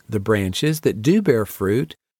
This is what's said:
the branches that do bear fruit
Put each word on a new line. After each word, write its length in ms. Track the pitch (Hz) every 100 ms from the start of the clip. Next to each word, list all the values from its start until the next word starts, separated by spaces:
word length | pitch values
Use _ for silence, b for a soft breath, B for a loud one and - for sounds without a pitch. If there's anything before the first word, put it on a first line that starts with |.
| -
the 120 | 110
branches 600 | 101 107 95 92 147 156
that 200 | 139 101
do 220 | 110 202
bear 240 | 196 117 101
fruit 480 | - 92 110 156 - _ _